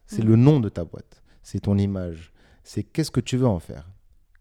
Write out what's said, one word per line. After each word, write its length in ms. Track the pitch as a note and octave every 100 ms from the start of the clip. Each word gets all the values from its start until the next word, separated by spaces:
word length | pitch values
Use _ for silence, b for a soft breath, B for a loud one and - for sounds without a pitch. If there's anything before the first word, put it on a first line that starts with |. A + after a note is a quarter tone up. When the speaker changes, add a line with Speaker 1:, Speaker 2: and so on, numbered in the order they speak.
| -
Speaker 1:
C'est 180 | G#3
Speaker 2:
Mm. 40 | A2
Speaker 1:
le 80 | A2+
nom 240 | C3 D3+
de 100 | G#2
ta 140 | -
boîte. 380 | E2+ E2+ - - _ _
C'est 200 | - G2+
ton 160 | - G2+
image. 540 | G2+ G2 F2+ E2 E2 _ b b
C'est 200 | - -
qu'est-ce 280 | G2+ - D3+
que 80 | -
tu 180 | - B2+
veux 100 | B2+
en 120 | F2+
faire. 300 | - - E2+ G2 _ _ _ _